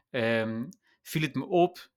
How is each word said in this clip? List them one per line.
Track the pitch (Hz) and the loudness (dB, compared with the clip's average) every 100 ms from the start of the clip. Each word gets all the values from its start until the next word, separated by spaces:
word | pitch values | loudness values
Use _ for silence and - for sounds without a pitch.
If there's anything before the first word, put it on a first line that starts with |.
| _ | _
ehm, | 131 113 113 110 113 143 - _ _ | -2 0 0 -2 -4 -8 -12 _ _
viel | - 156 | -6 -4
het | 151 | -2
me | 131 139 | -4 0
op. | 180 175 - - | 4 4 2 -20